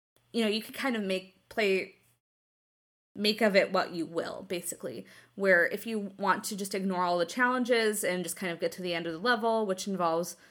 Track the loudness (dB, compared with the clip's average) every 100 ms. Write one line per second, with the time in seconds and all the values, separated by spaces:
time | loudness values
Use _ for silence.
0 | _ _ _ -2 0 0 -6 -6 -2 -2
1 | -2 -4 -6 _ -8 0 2 2 -2 -12
2 | _ _ _ _ _ _ _ _ _ _
3 | _ -2 0 2 4 4 4 2 0 -4
4 | -6 -4 -6 -8 -8 -8 -6 -8 -10 -12
5 | -14 -20 -16 0 6 6 6 0 -4 -4
6 | -6 -2 0 0 -2 -6 -4 -4 -2 0
7 | 2 2 0 2 2 2 2 2 2 0
8 | 0 -2 -4 -4 -6 -2 -4 -4 -4 -4
9 | -4 -2 0 2 2 0 0 -2 -4 0
10 | 2 2 -2 -8 -20